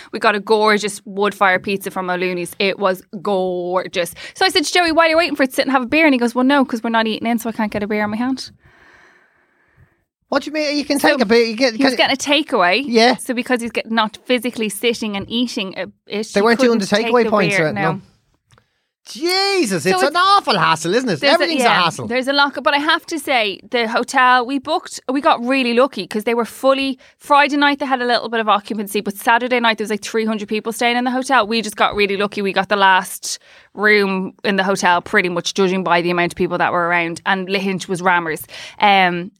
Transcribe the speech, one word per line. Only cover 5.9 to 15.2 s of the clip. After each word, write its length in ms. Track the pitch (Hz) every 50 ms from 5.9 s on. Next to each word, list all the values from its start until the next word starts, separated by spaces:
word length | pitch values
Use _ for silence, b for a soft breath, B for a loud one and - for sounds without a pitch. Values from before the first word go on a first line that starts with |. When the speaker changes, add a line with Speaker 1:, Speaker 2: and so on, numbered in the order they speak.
| 294 311 330
Speaker 1:
And 80 | 302 269
he 40 |
goes, 160 | 240 240 233 226
"Well, 120 | 247 254
no, 180 | 262 285 285 254
'cause 180 | 285 254 220
we're 80 | - 233
not 160 | 226 226 220
eating 220 | 220 208 - -
in, 100 | 233 240
so 120 | 220 - 233
I 20 |
can't 180 | 214 - 220 208
get 140 | - 214 202
a 40 |
beer 180 | 202 214 214 214
in 40 | 208
my 40 | 214
hand." 340 | 220 247 262 269 254 - - - b b b b b b b b b b b b b b b b b b b b b b b b b b b b b b b _ _ _ -
Speaker 2:
What 140 | - 277 -
do 40 |
you 60 | 302 294
mean? 240 | 311 302 277 294
You 80 | 294 269
can 140 | - 285 277
Speaker 1:
So 100 | - 311
Speaker 2:
take 100 | 294 262
a 40 | 240
beer. 180 | 190 233 233 233
You 120 | 233 220
get, 160 | 220 269 247 220
Speaker 1:
he 80 | 220 269
was 120 | 269 247
Speaker 2:
can 200 | - 302 - 269
Speaker 1:
getting 0 |
a 280 | 262 - 285 294 302 285
takeaway. 380 | - 269 214 175 175 190 240 277
Speaker 2:
Yeah. 300 | 285 240 220 226 254 247
Speaker 1:
So 160 | - - - 247
because 260 | 240 240 - 254 226
he's 100 | 233 233
get, 180 | - - - 220
not 260 | 226 233 214 214 - - _
physically 440 | - 254 247 220 247 - - 220 208
sitting 480 | - - - 233 226 - 226 214 202
and 80 | 196